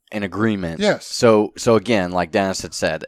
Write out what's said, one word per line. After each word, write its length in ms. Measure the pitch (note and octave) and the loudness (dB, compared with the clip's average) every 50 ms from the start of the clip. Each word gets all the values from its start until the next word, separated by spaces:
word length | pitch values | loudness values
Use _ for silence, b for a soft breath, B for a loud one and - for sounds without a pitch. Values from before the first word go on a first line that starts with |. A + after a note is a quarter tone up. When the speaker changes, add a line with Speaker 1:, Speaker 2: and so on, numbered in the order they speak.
| _ - | _ -12
Speaker 1:
in 100 | - G#2+ | -10 -8
agreement. 560 | G2+ F#2 E2 G2 G#2+ A2+ G#2+ G2 F2+ E2 E2 D#2 | -8 -6 -4 -2 -2 0 0 -2 -4 -6 -6 -2
Speaker 2:
Yes. 260 | G2+ G#2 D3+ A2 - | -2 -2 -2 -2 -4
Speaker 1:
So, 460 | - - - B2 A#2 A2 G#2+ G#2+ - - | -10 -4 2 4 6 6 6 4 0 -4
so 180 | - - B2 A2+ | -4 2 2 2
again, 380 | A2 F#2+ A2 A#2 G2+ F2+ F2+ | 2 2 2 0 0 0 0
like 180 | F2+ F2+ F2 D#2+ | 0 -2 -2 0
Dennis 300 | D2+ G#2 G2 F#2+ F#2 - | 0 0 0 0 -2 -6
had 120 | - E2+ - | -8 -10 -8
said, 300 | - G2 E2+ D#2+ D#2+ - | -4 -4 -2 -4 -4 -6